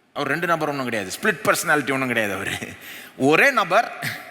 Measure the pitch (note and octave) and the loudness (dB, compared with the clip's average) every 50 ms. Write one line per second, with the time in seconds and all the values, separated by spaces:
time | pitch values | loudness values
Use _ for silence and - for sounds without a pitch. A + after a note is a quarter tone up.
0 | _ _ - - C#3+ C#3 D3 E3 F3+ F3 E3+ D#3 D#3 D3 C#3+ C#3 C3 A#2+ A2+ G#2+ | _ _ -8 -4 -2 -2 -2 -2 0 0 0 0 0 0 -2 -2 -2 -2 -2 -2
1 | G2 F#2 - - - G#3+ F#3 - - G3+ E3+ - - E3 D3+ D3 C3 C3+ C3+ C3+ | -4 -4 -6 -2 0 -2 0 0 0 0 0 2 2 2 2 2 2 2 0 0
2 | C3+ B2+ A#2+ A#2 G#2+ G2+ F#2+ F#2+ G2 - - - - - - - - - - - | 0 0 0 0 0 0 -2 -4 -4 -6 -6 -6 -8 -10 -12 -14 -16 -18 -18 -18
3 | - - - - C3 C#3 D#3 F3+ A#3 C#4 C4 A3+ G3 E3 F3+ A3 B3 - - - | -18 -16 -4 0 4 4 6 6 6 4 4 2 2 2 2 2 2 0 -4 -8
4 | - - - - - - | -8 -8 -8 -10 -12 -16